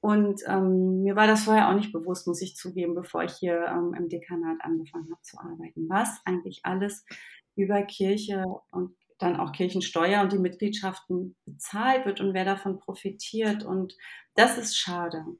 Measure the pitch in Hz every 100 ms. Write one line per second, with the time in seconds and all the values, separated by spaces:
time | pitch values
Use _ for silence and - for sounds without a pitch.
0 | 208 214 208 202 - 190 190 185 185 185
1 | 196 196 214 214 214 214 190 196 208 165
2 | 170 180 - 175 190 - 180 180 170 170
3 | 175 170 175 - 180 170 170 170 175 -
4 | 175 170 - 175 165 160 - 165 156 170
5 | 160 170 - - 170 165 165 - 160 190
6 | 220 - - 180 180 185 185 190 202 208
7 | _ - - - _ - 196 202 202 -
8 | 190 208 208 196 185 - _ 185 180 _
9 | _ _ 180 175 170 - 185 190 180 165
10 | 170 208 196 196 180 - 208 208 190 185
11 | _ 180 185 - - 143 - 202 247 262
12 | 208 196 196 185 190 196 196 196 - 190
13 | 196 196 - 220 214 208 - 190 185 -
14 | - - - - 240 - 220 - - 175
15 | 170 160 160 -